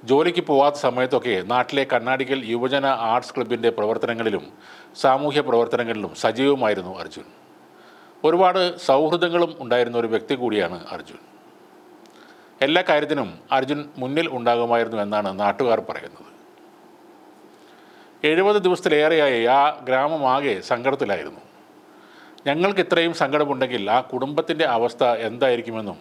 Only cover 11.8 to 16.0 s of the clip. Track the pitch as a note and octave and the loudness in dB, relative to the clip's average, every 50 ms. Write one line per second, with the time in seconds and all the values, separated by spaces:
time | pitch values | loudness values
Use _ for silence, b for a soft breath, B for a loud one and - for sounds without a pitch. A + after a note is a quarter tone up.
11.8 | - - - - B B B B B B B B B B B B C3 C#3 D#3 F3+ | -20 -20 -20 -20 B B B B B B B B B B B B 0 2 2 2
12.8 | F#3 F3+ D#3+ D3 D3 C#3 D3+ C#3+ A#2+ F#2 E2 - - - C#3 C3 C3 C3 D3 D3 | 2 4 2 2 2 0 -2 -4 -4 -6 -8 -14 -6 -2 0 0 0 0 -4 -6
13.8 | D3 D3 - - B2+ B2+ C#3 D#3+ E3+ D#3+ C3 B2 A#2 A#2+ A#2+ A#2 A#2+ A#2 A#2 A#2 | -6 -12 -12 -10 -8 -4 -2 -2 -2 -2 -4 -2 0 2 2 2 2 2 2 0
14.8 | A#2 A2 A2+ G#2+ G2+ G#2 G#2+ G#2+ G#2 F#2+ F#2+ F#2+ G2+ G2+ G2+ - C3 A#2+ A2+ - | 0 0 -2 -4 -4 -2 -2 -2 -2 -2 -4 0 0 -2 0 0 0 2 2 0
15.8 | - - - - | 0 -6 -10 -10